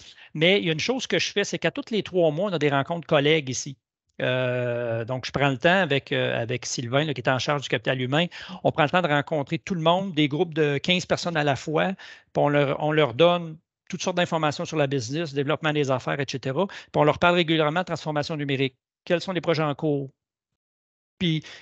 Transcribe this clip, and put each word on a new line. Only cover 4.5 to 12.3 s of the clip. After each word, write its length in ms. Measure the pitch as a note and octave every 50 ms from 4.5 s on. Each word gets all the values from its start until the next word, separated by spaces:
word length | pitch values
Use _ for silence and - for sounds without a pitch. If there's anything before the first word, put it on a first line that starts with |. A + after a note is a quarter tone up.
| B2 B2 B2 B2 A#2+ A#2+ A#2+ A#2 A2+ A#2 A#2
donc, 180 | A2+ C3 B2+ -
je 60 | -
prends 180 | - C#3 D3 C#3
le 80 | C3
temps 240 | A#2+ - E3+ F3+ G3
avec, 320 | F#3 C#3+ C#3+ C3+ - -
euh, 260 | C#3 C3 B2+ B2+ B2+ A#2
avec 280 | A#2 A2+ B2 A#2 -
Sylvain, 400 | - - - B2+ A#2 B2 C#3 D#3
là, 80 | D#3 C3+
qui 80 | B2+
est 80 | A2 D3
en 80 | C3 B2
charge 240 | - - D3 C#3+
du 80 | B2+ -
capital 280 | - A#2+ - - C3 B2+
humain. 280 | B2+ B2 C#3 D#3 F3 E3+ - - - - F#3 - -
On 60 | -
prend 120 | - -
le 80 | D#3 C#3
temps 100 | - F3+
de 80 | F3 D3+
rencontrer 500 | D3 C#3+ C3+ - E3 D3+ C3+ - E3+ D#3
tout 160 | - - G3
le 60 | E3+
monde, 320 | D#3 E3 F3 F#3+ G3 G3+
des 160 | D#3+ D3 D3+ C#3
groupes 240 | C#3+ D3+ F#3 E3+
de 240 | D3+ D#3+ D3+ D3 C#3+
quinze 300 | C#3 - F#3 F3+ F3+ -
personnes 320 | - E3+ - - F3 E3+ D3+
à 40 |
la 140 | D3 D3 C3+
fois, 380 | - - E3 D3+ D#3+ F3 F#3 G3
puis 420 | - - - - - _ _